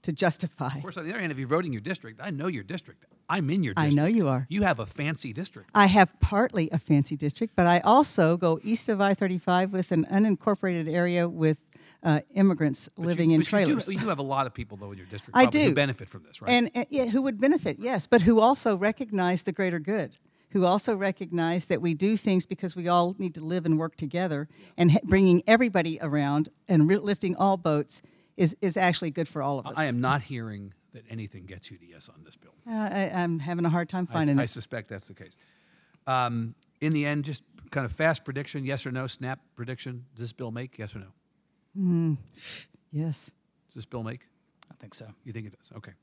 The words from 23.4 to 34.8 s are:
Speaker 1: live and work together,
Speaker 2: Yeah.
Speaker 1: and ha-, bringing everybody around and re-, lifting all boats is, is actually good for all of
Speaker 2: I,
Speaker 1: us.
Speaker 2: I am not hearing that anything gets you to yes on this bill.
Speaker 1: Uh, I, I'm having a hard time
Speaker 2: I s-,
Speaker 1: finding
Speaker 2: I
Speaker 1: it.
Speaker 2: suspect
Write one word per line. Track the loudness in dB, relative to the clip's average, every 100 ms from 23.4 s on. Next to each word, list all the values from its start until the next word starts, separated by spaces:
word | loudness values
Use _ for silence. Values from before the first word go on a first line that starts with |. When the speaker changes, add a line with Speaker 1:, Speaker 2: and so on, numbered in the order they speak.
Speaker 1:
live | -6 -4 0
and | 0
work | 0 -8
together, | -6 -4 -2 -4 -8
Speaker 2:
Yeah. | -14 -20 2
Speaker 1:
and | 6
ha-, | 6
bringing | 4 6 8 6 6
everybody | 4 4 0 -2 -4
around | -2 -2 0 0 -2 _ 2
and | 4 6
re-, | 4
lifting | 0 -4 -4
all | 0 2 2
boats | 0 0 -2 -12 _ _ _ 0
is, | 0 2
is | -4 2
actually | 2 0 -4
good | -4 -6
for | -4
all | -4 -4
of | -6
Speaker 2:
I, |
Speaker 1:
us. | -4
Speaker 2:
I | -2
am | 0
not | 0 0
hearing | -2 -10 -10 -12 -14 -20 _
that | -20 -14
anything | -12 -12 -14 -18
gets | -16 -16
you | -20
to |
yes | -20 -20 -20
on | -20
this | -20 _
bill. | -20 _ -8
Speaker 1:
Uh, |
I, | -6 -4 -4 -4
I'm | -2 -2 -2
having | -4 -2
a | 0
hard | 0 -2
time | -6 -4
Speaker 2:
I |
s-, | -2
Speaker 1:
finding | 2 2
Speaker 2:
I |
Speaker 1:
it. | 0
Speaker 2:
suspect | -6 -8 -12